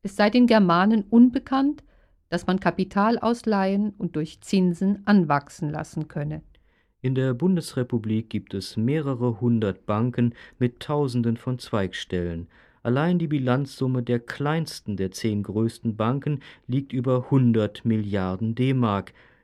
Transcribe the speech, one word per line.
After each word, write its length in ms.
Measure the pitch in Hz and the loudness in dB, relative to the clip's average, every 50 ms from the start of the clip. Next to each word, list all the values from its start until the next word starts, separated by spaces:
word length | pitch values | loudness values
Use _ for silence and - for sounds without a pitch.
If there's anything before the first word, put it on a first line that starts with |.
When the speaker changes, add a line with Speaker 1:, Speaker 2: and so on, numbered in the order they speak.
Speaker 1:
Es 140 | - 196 - | -10 -8 0
sei 160 | - 208 214 | 2 2 4
den 160 | 214 247 247 | 6 6 6
Germanen 560 | 233 226 220 196 175 170 175 190 208 226 220 - | 6 6 6 6 6 4 4 4 4 4 2 0
unbekannt, 800 | - 233 233 240 254 240 247 - - 269 269 269 285 302 294 _ _ _ _ _ _ _ _ _ _ | 4 8 8 8 8 6 -2 -4 -2 -2 0 0 0 -2 -4 _ _ _ _ _ _ _ _ _ _
dass 180 | 170 175 - | -6 -4 -2
man 120 | - 185 190 | 0 -2 0
Kapital 600 | - - - - 190 190 - 202 202 220 240 - | 0 -2 0 0 -4 -2 0 0 0 2 0 0
ausleihen 720 | - 220 240 233 - 226 208 196 190 190 196 202 208 208 | 0 -2 -2 -2 -2 -2 0 0 0 0 0 0 -2 -4
und 240 | 202 - - 170 - | -4 -6 -8 -6 -4
durch 260 | 156 156 156 - _ | -4 -6 -6 -10 _
Zinsen 640 | - - - 190 185 180 170 170 190 196 202 196 - | -6 0 2 2 4 2 2 0 0 0 0 0 2
anwachsen 640 | - 208 196 170 147 147 143 143 - - - 165 147 | 4 4 4 6 4 0 0 0 -6 -10 -8 -6 -6
lassen 380 | 151 151 160 - - 160 156 | -6 -6 -10 -8 -8 -10 -10
könne. 340 | - - 151 147 151 151 156 - - _ _ _ _ _ _ _ _ _ _ | -8 -8 -8 -6 -6 -8 -10 -14 -20 _ _ _ _ _ _ _ _ _ _
Speaker 2:
In 140 | - 131 131 | -4 -2 0
der 180 | 131 131 131 127 | 0 0 0 0
Bundesrepublik 960 | 120 170 190 190 170 - - - 131 123 120 - 117 107 110 110 110 110 - | 0 0 0 0 0 -2 -4 -4 -4 -4 -2 -2 -4 -2 -2 -2 -2 -2 -4
gibt 240 | - 104 - - - | -8 -8 -8 -6 -8
es 220 | 98 92 - - | -8 -8 -6 -6
mehrere 640 | 113 110 123 147 160 147 139 135 113 123 123 117 - | -2 -2 0 0 -2 -2 -4 -4 -2 -2 -2 -2 0
hundert 460 | 120 120 120 113 107 101 95 - _ | 0 0 2 2 0 -2 -4 -4 _
Banken 480 | - 104 104 117 123 120 - 120 120 117 - - - _ | -2 0 0 0 -2 0 0 0 0 -2 -4 -20 -20 _
mit 240 | _ 123 123 123 _ | _ -2 -2 -2 _
Tausenden 560 | - - 151 147 143 135 120 123 113 117 113 | -8 -4 -2 -2 -2 0 -2 -2 0 0 -2
von 200 | 117 - 131 127 | -4 -4 -8 -8
Zweigstellen. 920 | 123 - - - 107 95 92 - - - _ 92 90 87 87 85 82 87 - _ _ _ _ _ _ _ | -8 -8 -4 -4 -2 -2 -4 -6 -10 -10 _ -4 -4 -4 -4 -6 -8 -10 -12 _ _ _ _ _ _ _
Allein 340 | 120 123 135 156 175 180 175 | -2 -2 0 0 0 0 0
die 100 | 165 151 | 0 -2
Bilanzsumme 760 | 151 143 127 123 123 135 143 135 - - 139 127 127 123 120 | -2 -2 0 0 0 0 -2 -4 -4 -4 -2 -2 -2 -2 -2
der 160 | 120 120 120 | -2 -2 -2
kleinsten 760 | 120 - - - 139 143 156 165 156 - - - _ - 101 | -2 -8 -8 -4 -4 -2 -2 -2 -4 -6 -10 -12 _ -8 -4
der 140 | 92 95 92 | -4 -4 -4
zehn 320 | - - - 113 104 104 98 | -4 -4 -4 -2 -2 -2 -4
größten 520 | - 95 107 113 113 - - - 117 104 | -2 -2 -2 -2 -2 -2 -4 -6 -6 -2
Banken 460 | 107 110 113 131 143 - 151 151 - - - - _ _ | 0 -2 0 0 -2 -2 -4 -6 -6 -8 -16 -20 _ _
liegt 240 | - 123 139 139 - | -4 -4 -4 -4 -4
über 400 | - 135 123 135 127 127 123 - | -6 -4 -2 0 0 -2 0 2
hundert 540 | 143 135 127 120 113 113 104 101 - - - | 2 4 4 4 4 4 2 0 -4 -4 -2
Milliarden 680 | 120 110 107 104 101 101 98 92 92 92 92 113 110 113 | 0 0 0 0 -2 -2 -2 -2 -2 -2 -4 -4 -4 -2
D-Mark. 600 | 117 127 135 135 131 120 110 101 98 92 - _ _ - _ _ _ | -2 0 0 0 0 0 0 0 -2 -4 -6 _ _ -20 _ _ _